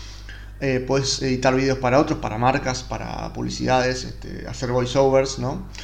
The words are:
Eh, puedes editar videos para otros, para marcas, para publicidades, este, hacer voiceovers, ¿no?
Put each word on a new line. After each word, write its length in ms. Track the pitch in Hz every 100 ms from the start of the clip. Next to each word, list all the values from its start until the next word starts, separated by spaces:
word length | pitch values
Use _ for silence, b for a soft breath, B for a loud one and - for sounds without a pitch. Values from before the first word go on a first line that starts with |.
| B B B B B -
Eh, 220 | 139 127 127
puedes 340 | 139 131 -
editar 320 | 135 127 131
videos 240 | 131 135 131
para 200 | 123 131
otros, 220 | 156 151
para 180 | 110 107
marcas, 440 | 123 139 131 123
para 500 | - 110 113 113 110
publicidades, 720 | 117 123 123 123 127 123 127
este, 420 | - - - - 92
hacer 240 | 117 123
voiceovers, 680 | 123 123 139 135 135 135 -
¿no? 280 | 123 170 - B